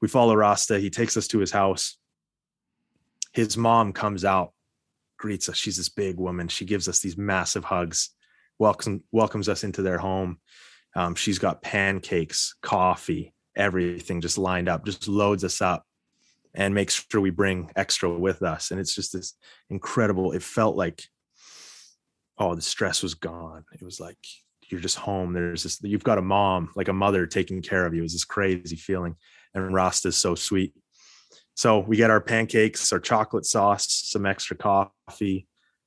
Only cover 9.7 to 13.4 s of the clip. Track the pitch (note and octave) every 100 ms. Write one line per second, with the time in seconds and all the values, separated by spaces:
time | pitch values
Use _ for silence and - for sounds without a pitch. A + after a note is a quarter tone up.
9.7 | F2+ F#2+ F2 F#2+ F#2+ F#2 E2+ _ - -
10.7 | _ _ F#2 F2 F2 G#2+ F2+ F#2+ E2 -
11.7 | G#2 G2 F#2+ - F2+ D#2+ - - - -
12.7 | G2 F#2 F2+ - E2 - _